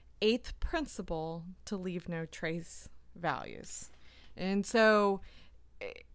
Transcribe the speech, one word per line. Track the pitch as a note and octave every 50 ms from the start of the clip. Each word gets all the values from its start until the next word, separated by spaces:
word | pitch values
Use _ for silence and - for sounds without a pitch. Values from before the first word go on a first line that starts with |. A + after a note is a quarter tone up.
| - - - -
eighth | G#3 G#3+ A#3 B3 - - - -
principle | - - - D#4+ D4 - - - F#3 - E3+ D#3+ D#3+ E3 E3 E3+ E3 F3+ F#3 - -
to | - G#3+ F#3
leave | F#3 F#3 F3 F3+ - -
no | E3+ E3 E3
trace | D#3+ - - - D#3+ E3 E3+ - - - - - - - - - - -
values. | F3+ E3+ D#3+ C3+ D#2 A1 - - - - - - - - - - - - - - - - - -
And | - F3+ F#3+ G3 G3+ G3
so | - - A3+ A3 A3 G#3+ G#3 G#3 G3+ G3 F#3+ - - - - - - - - - - - -
i-, | - - - - - - -